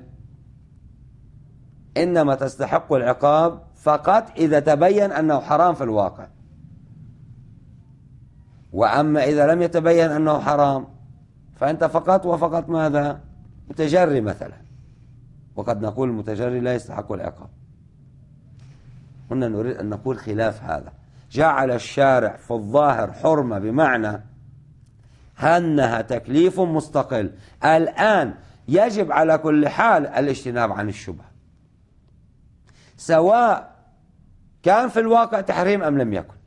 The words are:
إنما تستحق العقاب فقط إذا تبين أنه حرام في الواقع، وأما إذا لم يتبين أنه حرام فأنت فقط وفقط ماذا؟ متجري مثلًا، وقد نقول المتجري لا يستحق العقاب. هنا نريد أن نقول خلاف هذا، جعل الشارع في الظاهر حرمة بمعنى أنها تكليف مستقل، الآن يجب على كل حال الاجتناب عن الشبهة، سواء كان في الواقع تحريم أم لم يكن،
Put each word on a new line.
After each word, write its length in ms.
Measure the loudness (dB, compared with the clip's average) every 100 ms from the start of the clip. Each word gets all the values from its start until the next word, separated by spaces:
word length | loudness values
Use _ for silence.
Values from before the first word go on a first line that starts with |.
| -14 -20 -20 -20 -20 -20 -20 -20 -20 -20 -20 -20 -20 -20 -20 -20 -20 -20 -8 -2
إنما 380 | 0 2 2 0
تستحق 580 | -4 -6 -2 -2 0
العقاب 640 | 0 0 2 2 4 2 -2 -12 -4
فقط 560 | 0 0 2 2 0 -2
إذا 220 | 2 2
تبين 520 | 2 4 4 4 0
أنه 280 | 0 0 0
حرام 340 | 0 2 2
في 100 | 0
الواقع، 440 | -2 0 -2 -4 -16 -20 -20 -20 -20 -20 -20 -20 -20 -20 -20 -20 -20 -20 -20 -20 -20 -20 -20 -20 -20 -20 -20 -20 -12
وأما 500 | -2 2 2 2 2
إذا 300 | 2 2 4
لم 80 | 2
يتبين 500 | 0 0 2 4 2
أنه 280 | 0 0 0
حرام 460 | 0 2 2 0 -6 -16 -20 -20 -20 _ -20 -4
فأنت 280 | -4 0
فقط 420 | -2 0 0 0 0
وفقط 440 | -2 -2 -4 -4
ماذا؟ 500 | -2 0 0 -2 -6 -14 -20 -20 -20 -14
متجري 520 | -6 0 2 2 2
مثلًا، 360 | -2 -6 -12 -16 -20 -20 -20 -20 -20 -20 -20 -20 -16 -10
وقد 260 | -6 -4
نقول 280 | -4 -4 -4
المتجري 500 | -4 -6 -6 -4 -4
لا 160 | -4 -4
يستحق 360 | -6 -12 -10
العقاب. 380 | -8 -10 -12 -20 -20 -20 -20 -20 -20 -20 -20 -20 -20 -20 -20 -20 -20 -20 -20 -20 -20 -8
هنا 160 | -4 -4
نريد 300 | -4 -6 -6
أن 120 | -8
نقول 280 | -8 -8 -8
خلاف 460 | -6 -4 -4 -4
هذا، 300 | -8 -10 -10 -20 -20 -20 -10
جعل 400 | 0 0 2 0
الشارع 680 | -2 -4 2 4 4 0 -4
في 140 | -8
الظاهر 600 | -8 -2 2 2 2 -4
حرمة 480 | -2 0 2 0 -4
بمعنى 640 | -4 0 2 0 -2 -6 -12 -20 -20 -20 -20 -20 _ _ _ _ -20 -4
أنها 580 | 2 2 2 0 0 -2
تكليف 580 | -4 -6 -2 2 2 2
مستقل، 720 | -2 -2 -4 -4 -2 -4 -6 -8 -20 -2 2
الآن 680 | 2 2 0 2 2 0 -6 -18 -18 -2
يجب 440 | 2 2 0 -2
على 260 | 2 2 2
كل 300 | 2 0 0
حال 400 | 0 2 2 0
الاجتناب 640 | -2 -2 -4 -6 -2 -2
عن 180 | -2 -6
الشبهة، 420 | -8 -14 -16 -20 _ _ _ _ _ _ _ _ _ _ _ _ _ _ _ _ -14
سواء 800 | 0 2 4 4 2 0 -4 -20 _ _ _ _ _ _ _ _
كان 260 | 2 2 2
في 100 | -2
الواقع 420 | 2 2 2 -2
تحريم 420 | -2 -2 0 0
أم 140 | 0 0
لم 160 | -2
يكن، 220 | -4 -8 -16